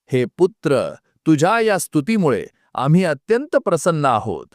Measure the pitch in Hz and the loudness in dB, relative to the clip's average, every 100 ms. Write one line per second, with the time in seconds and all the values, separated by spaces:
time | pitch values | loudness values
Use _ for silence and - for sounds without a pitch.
0 | - 127 120 - 180 - - 131 82 69 | -4 -2 -2 0 0 0 -2 -2 -2 -8
1 | _ _ - 156 170 226 220 190 - 156 | _ _ 0 2 2 2 0 -2 -2 -4
2 | 143 226 165 104 67 _ _ - 131 170 | -2 0 0 -2 -6 _ _ -4 2 2
3 | 185 143 - 226 294 294 - 170 185 160 | 2 -2 -2 -2 0 -2 0 -2 -2 0
4 | 139 110 107 78 62 | 0 0 -2 -8 -12